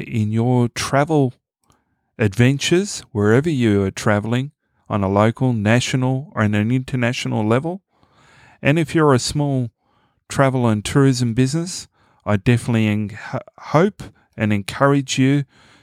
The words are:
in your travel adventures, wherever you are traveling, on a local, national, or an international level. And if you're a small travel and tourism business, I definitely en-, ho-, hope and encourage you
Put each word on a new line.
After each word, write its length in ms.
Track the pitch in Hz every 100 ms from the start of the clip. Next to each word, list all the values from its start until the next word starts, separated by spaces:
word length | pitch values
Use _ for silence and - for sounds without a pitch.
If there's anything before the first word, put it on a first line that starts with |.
| -
in 240 | 113 107
your 360 | 113 117 123 120
travel 640 | - - 139 147 156 131 - _ _ _ _ _ _ _ -
adventures, 840 | 107 92 123 139 - 175 202 - -
wherever 380 | 107 104 117 160
you 320 | 143 117 101
are 80 | 95
traveling, 600 | - - 104 107 120 139 _ _ _ _
on 140 | 110
a 40 | 98
local, 440 | 98 110 117 131
national, 800 | 117 104 120 - 135 127 131 -
or 80 | -
an 120 | 107
international 920 | 104 107 127 131 127 120 123 131 120 107
level. 360 | 117 160 185 _ _ _ _ _ _ _ _
And 180 | 135 156
if 160 | 156
you're 200 | 170 151
a 40 | 127
small 520 | - 151 147 135 120 _ _ _ _ _ _
travel 380 | - 135 131 120
and 180 | 107
tourism 500 | 101 143 135 123 123
business, 540 | 113 131 156 175 - - _ _ _
I 120 | - 104
definitely 500 | - 120 - 113 110
en-, 240 | 104 104
ho-, 280 | 107 - 131 - -
hope 440 | - 147 196 - - _ _ -
and 160 | 107
encourage 640 | 104 98 - 139 143 135 -
you 260 | 131 143 139 _ _ _